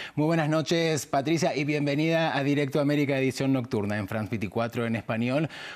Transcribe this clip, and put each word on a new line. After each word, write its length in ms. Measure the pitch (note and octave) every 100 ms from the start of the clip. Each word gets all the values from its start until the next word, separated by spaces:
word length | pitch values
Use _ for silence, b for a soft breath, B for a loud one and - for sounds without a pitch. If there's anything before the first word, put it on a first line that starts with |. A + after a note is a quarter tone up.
| B
Muy 120 | - D#3
buenas 220 | E3 D3+
noches, 560 | D#3 D3+ E3+ E3 D3+
Patricia, 500 | - C#3+ C#3 E3 E3+
y 100 | C#3
bienvenida 720 | D3 D3+ C#3+ C#3 D#3+ E3 D#3+
a 80 | C#3
Directo 380 | C#3 C#3+ C#3 D3+
América, 380 | C#3 D3 C#3+ C3+
edición 340 | C3 - C3+
nocturna 460 | C3 A#2 A2 G#2 G#2
en 100 | G2
France 220 | A2 G#2
veinticuatro 560 | A2 G2 A#2 A#2 A#2+ A#2
en 100 | A2+
español. 540 | - A2+ A#2+ C#3 D#3+ B B